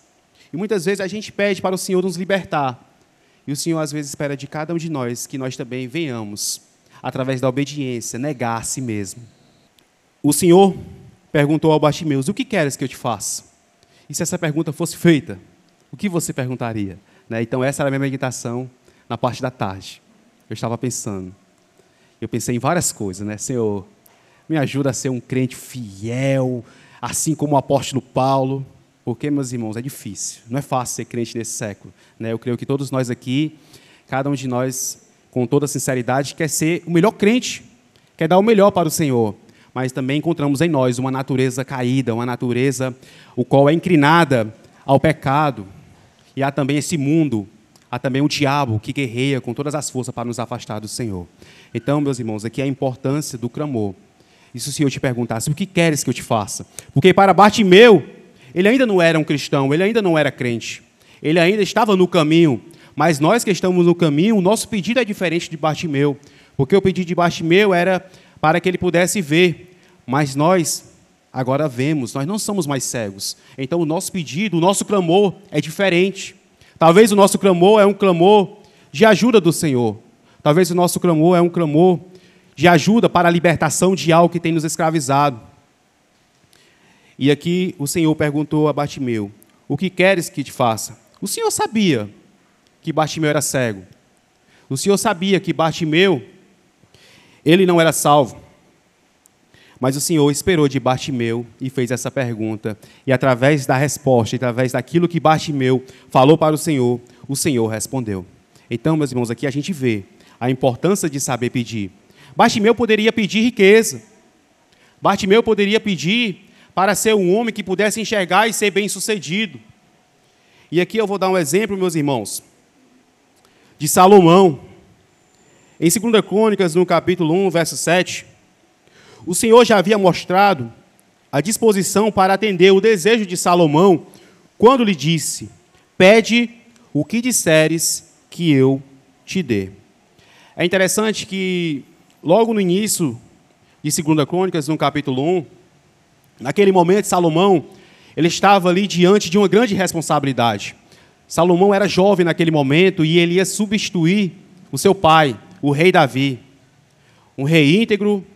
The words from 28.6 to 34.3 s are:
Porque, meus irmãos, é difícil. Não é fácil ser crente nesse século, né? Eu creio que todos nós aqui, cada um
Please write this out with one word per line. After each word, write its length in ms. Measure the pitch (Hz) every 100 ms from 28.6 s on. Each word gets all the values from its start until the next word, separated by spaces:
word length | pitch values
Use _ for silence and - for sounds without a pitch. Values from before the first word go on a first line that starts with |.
| 135 _ _ _
Porque, 280 | - 117 147
meus 200 | 143 127
irmãos, 220 | 123 110 110
é 60 |
difícil. 600 | 135 - 107 92 - - 113
Não 120 | 135
é 20 |
fácil 360 | - 131 120 -
ser 80 | 113
crente 300 | 120 113 120
nesse 180 | 110
século, 380 | - 110 98 95 - _ -
né? 140 | 113
Eu 40 | 113
creio 200 | 123 120
que 80 | 117
todos 260 | 139 135
nós 180 | 131 123
aqui, 480 | 120 127 135 156 - _ - _ _ -
cada 220 | 131
um 60 | 139